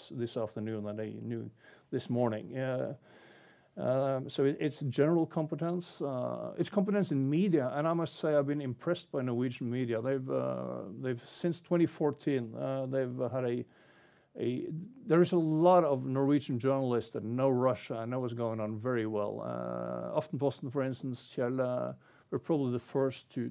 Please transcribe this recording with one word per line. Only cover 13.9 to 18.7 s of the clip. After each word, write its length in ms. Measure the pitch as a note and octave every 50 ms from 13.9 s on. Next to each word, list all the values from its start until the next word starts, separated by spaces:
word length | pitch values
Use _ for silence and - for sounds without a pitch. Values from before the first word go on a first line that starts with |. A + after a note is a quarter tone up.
| - - - - _ _ _ _ _ -
a, 280 | - A#2+ B2+ - - - D#3+ D#3+ F#3 A#3 - - -
there 160 | A#3+ D#3 E3+ F3
is 100 | F3 F#3
a 60 | F3
lot 460 | D#3+ D#3 D#3 D#3 E3+ F3+ F#3 F3+ E3
of 200 | C#3+ C#3 B2+ C3
Norwegian 540 | C3+ C3 C3+ C#3 C#3 D3 C#3+ C#3 - B2+ A#2
journalists 520 | B2+ C3 C3+ C3+ C3+ B2 B2 A#2 A2+ - -
that 120 | - F#2+
know 240 | A2 A#2 B2+ C3+ C3+
Russia 520 | B2+ B2 B2+ C3 B2 - - - B2+ A2+
and 100 | A2+ A#2
know 100 | B2+ C3
what's 140 | B2+ A#2 A#2
going 260 | A#2 A#2 A2+ A2+ A2
on 180 | G#2+ G#2+